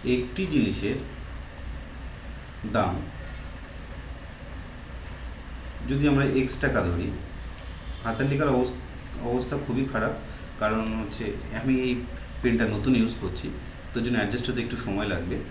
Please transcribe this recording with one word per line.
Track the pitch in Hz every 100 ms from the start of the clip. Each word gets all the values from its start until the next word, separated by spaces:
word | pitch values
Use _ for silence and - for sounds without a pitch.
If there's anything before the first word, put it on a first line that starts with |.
একটি | 127 123 123 - 180
জিনিসের | 147 104 - 101 139 - - - - - - - - - - - - - - - - 110
দাম | 107 92 87 87 - - - - - - - - - - - - - - - - - - - - - - - - - - - 120
যদি | 139 147
আমরা | 139
এক্স | 131 127 131 -
টাকা | 151 127
ধরি, | 90 87 78 - - - - - - - - -
হাতের | 113 117 139
লেখার | 139 151
অবস-, | 123 123 - - - - - 120
অবস্থা | 123 123 147 -
খুবই | 123 135
খারাপ, | 113 113 - - - - -
কারণ | 107 110
হচ্ছে | 110 110 101 - 104 98 - 110
আমি | 131
এই | 127 127 123 - - - -
পেনটা | 123 113 107
নতুন | 101 131 120
ইউজ | 110 -
করছি, | 92 - - - - - -
তো | 120
জন্য | 117 117
অ্যাডজাস্ট | 101 117 131
হতে | 127
একটু | 113 120
সময় | 101 98 104
লাগবে। | 87 85 - -